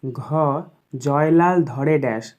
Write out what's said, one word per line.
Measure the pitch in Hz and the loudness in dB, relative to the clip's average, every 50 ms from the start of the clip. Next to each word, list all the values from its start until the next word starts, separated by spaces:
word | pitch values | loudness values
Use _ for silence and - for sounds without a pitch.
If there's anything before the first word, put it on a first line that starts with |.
ঘ | - 135 120 - 117 - 147 160 156 143 139 151 180 - _ _ _ _ - 131 123 | -10 -10 -10 -10 -8 -4 -2 0 0 0 0 -4 -6 -12 _ _ _ _ -14 -6 -4
জয়লাল | 143 139 147 151 156 165 165 170 180 185 180 165 | 0 0 2 2 4 4 4 4 4 4 2 0
ধরে | 127 117 131 139 151 156 147 | 0 -2 -2 0 2 2 2
ড্যাশ | 131 123 113 110 113 - - | 0 -2 -4 -4 -8 -12 -20